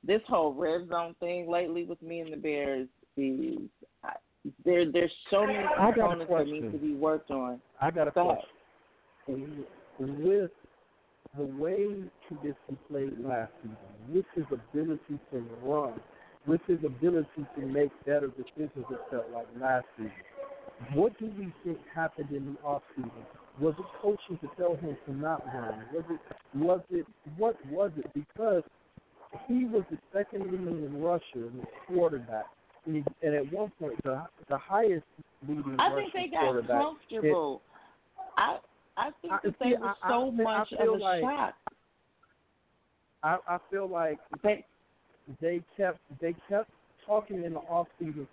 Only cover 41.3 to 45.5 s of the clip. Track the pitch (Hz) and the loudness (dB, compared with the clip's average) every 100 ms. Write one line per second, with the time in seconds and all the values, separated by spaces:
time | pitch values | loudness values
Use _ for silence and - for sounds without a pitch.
41.3 | 285 - - - _ _ _ _ _ _ | 0 -2 -4 -14 _ _ _ _ _ _
42.3 | _ _ _ _ _ _ _ _ _ 156 | _ _ _ _ _ _ _ _ _ 0
43.3 | 180 170 175 - 196 190 180 160 151 - | 0 0 -4 -2 -4 -2 0 0 -2 -8
44.3 | - 208 208 - _ _ _ _ _ - | 0 2 2 -2 _ _ _ _ _ -18
45.3 | 135 165 | -4 -2